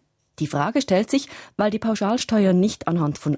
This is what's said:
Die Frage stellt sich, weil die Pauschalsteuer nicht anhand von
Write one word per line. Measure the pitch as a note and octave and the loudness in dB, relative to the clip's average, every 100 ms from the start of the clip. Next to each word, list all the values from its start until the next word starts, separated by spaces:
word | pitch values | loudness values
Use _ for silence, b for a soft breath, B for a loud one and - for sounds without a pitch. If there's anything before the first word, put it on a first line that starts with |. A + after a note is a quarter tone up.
| _ _ _ - | _ _ _ -8
Die | D3+ | -4
Frage | C#3+ D#3+ C#4 | -2 -2 -2
stellt | - F#3 A3 | 2 2 2
sich, | C#4 - B B B | -2 -2 B B B
weil | G#3 | -2
die | G#3+ | -2
Pauschalsteuer | A3+ G#3+ G3+ B3 - A3 F#3+ | -2 -2 0 -2 0 2 4
nicht | F3+ G#3 - - | 4 2 0 -2
anhand | E3+ D3 D3 | 0 0 -2
von | D3 | -4